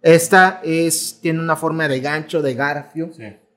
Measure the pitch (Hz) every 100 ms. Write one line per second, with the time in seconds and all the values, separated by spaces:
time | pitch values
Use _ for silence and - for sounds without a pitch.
0 | 165 165 165 190 185 185 160 165 165 160
1 | - - 170 160 165 156 160 160 156 131
2 | 139 156 151 165 143 123 143 147 139 160
3 | 165 - 107 98 _